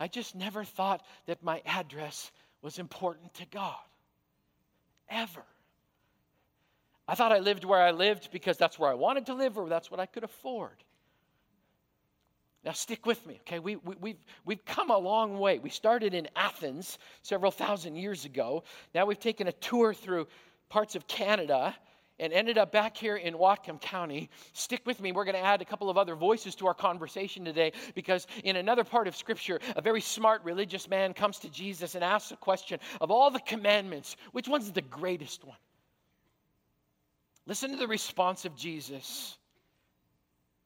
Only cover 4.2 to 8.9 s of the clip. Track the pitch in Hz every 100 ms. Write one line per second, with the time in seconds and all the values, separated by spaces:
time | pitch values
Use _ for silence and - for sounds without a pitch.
4.2 | _ _ _ _ _ _ _ _ - 220
5.2 | 226 165 - _ _ _ _ _ _ _
6.2 | _ _ _ _ _ _ _ _ - 180
7.2 | 233 208 196 196 185 190 175 170 196 202
8.2 | - 185 - 170 170 - 147